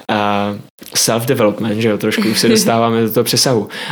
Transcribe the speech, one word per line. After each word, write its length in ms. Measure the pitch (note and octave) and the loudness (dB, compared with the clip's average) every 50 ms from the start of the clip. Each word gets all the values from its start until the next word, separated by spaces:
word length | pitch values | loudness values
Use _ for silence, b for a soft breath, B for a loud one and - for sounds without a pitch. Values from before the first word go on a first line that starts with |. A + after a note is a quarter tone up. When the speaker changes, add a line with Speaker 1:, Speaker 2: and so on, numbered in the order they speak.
| B - | B -6
Speaker 1:
eh, 480 | A2 G#2+ G#2 G#2 G#2 G2+ G2+ G#2 G#2 G2+ - - _ - - - - | -4 -2 -2 0 -2 -2 -2 -4 -6 -8 -12 -18 _ -20 -18 -10 -6
self-development, 800 | - - - A#2 A#2 A#2+ B2+ C#3 A#2+ A#2 G#2 G2+ - G2+ A2+ G#2 | -2 0 0 0 0 0 0 0 2 2 2 0 0 -2 -4 -2
že 120 | G#2+ A2+ A2+ | 0 0 0
jo, 100 | G#2 G2+ | 0 0
trošku 300 | - A2 G#2+ - G#2 G#2+ | 0 -2 0 0 0 0
už 100 | A2+ - | 0 2
se 80 | - A#2 | 2 4
Speaker 2:
<laughs> 80 | A2+ A2 | 4 4
Speaker 1:
dostáváme 440 | F#2+ A2 A2+ A2+ A#2 A#2 A2+ A2+ A#2 | 2 2 2 2 2 2 2 2 0
do 100 | A2 G#2 | 0 2
toho 120 | B2 A#2 | 0 0
přesahu. 440 | A2+ - A#2+ - C#3+ B2+ A2 G2+ - B B B B | 0 0 0 2 2 2 0 0 -2 B B B B